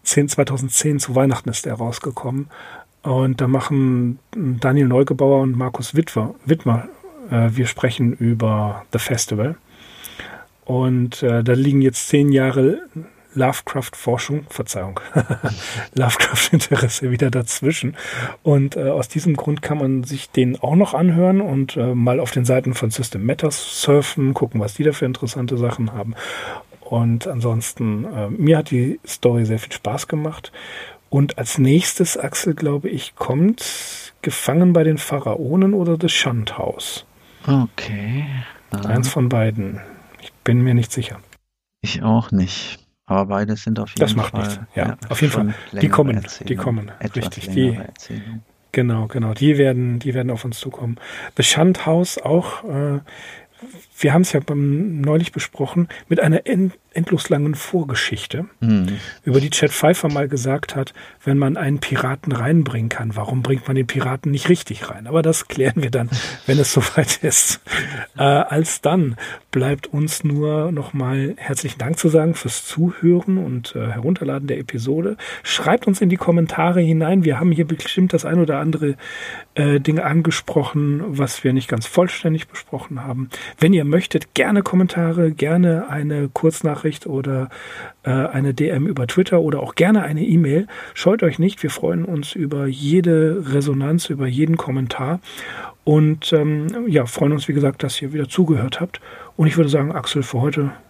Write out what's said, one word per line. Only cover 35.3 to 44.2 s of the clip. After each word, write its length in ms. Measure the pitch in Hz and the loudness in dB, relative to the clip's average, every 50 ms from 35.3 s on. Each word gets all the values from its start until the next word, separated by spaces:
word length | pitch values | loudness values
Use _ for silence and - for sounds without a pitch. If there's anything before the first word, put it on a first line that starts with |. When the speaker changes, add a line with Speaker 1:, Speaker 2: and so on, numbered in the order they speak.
| 104 - 151 127 156 185 190 196 208 | -4 -2 -2 0 2 4 4 4 4
Speaker 1:
oder 220 | 196 175 170 170 160 | 2 2 2 2 2
The 80 | 175 - | 0 0
Shunt 480 | - - - 135 120 117 110 - - - | 0 0 0 0 -2 -2 -4 -4 -6 -6
House. 460 | - - - - - - - - - _ _ _ _ _ - - - | -6 -6 -6 -6 -8 -10 -10 -12 -14 _ _ _ _ _ -20 -8 0
Speaker 2:
Okay. 800 | - 139 135 123 110 _ - - - 107 101 101 107 123 139 147 143 135 131 120 - - - _ _ | 2 4 4 2 0 _ -10 -8 -8 -8 -6 -4 -4 -4 -4 -4 -4 -6 -8 -8 -10 -16 -20 _ _
Ja. 80 | - 101 | -8 -6
Speaker 1:
Eins 280 | 101 104 113 127 123 131 | -2 0 0 0 0 0
von 200 | - 151 123 120 | 0 0 2 2
beiden. 520 | 131 117 110 110 107 110 98 95 95 - - - - - - - - - | 2 2 2 0 0 -2 -6 -6 -8 -10 -14 -18 -20 -20 -20 -20 -20 -20
Ich 100 | - - _ _ _ | -20 -20 _ _ _
bin 180 | - 120 123 | 2 4 4
mir 120 | 123 127 120 | 4 4 4
nicht 160 | 120 113 - | 2 2 0
sicher. 260 | - 131 117 - 104 - - _ - _ _ _ _ _ _ _ _ _ | -4 -6 -6 -6 -10 -16 -18 _ -20 _ _ _ _ _ _ _ _ _
Speaker 2:
Ich 200 | - 98 - - | -8 -8 -6 -2
auch 280 | 101 113 110 117 110 - | 0 2 2 2 2 2
nicht. 480 | - 95 90 92 - - - - - - _ _ _ _ _ | 0 0 0 0 -2 -10 -12 -12 -14 -16 _ _ _ _ _
Aber 200 | - 95 98 98 | -2 0 0 0
beide 280 | 98 101 98 104 104 107 | 0 -2 -2 -2 -2 -4
sind 220 | 104 - 110 110 110 | -4 -2 -4 -2 -2
auf 120 | 104 101 | -4 -6
jeden 100 | - - | 0 0
Speaker 1:
Das 160 | 156 117 107 | 2 2 2
macht 140 | 110 | 0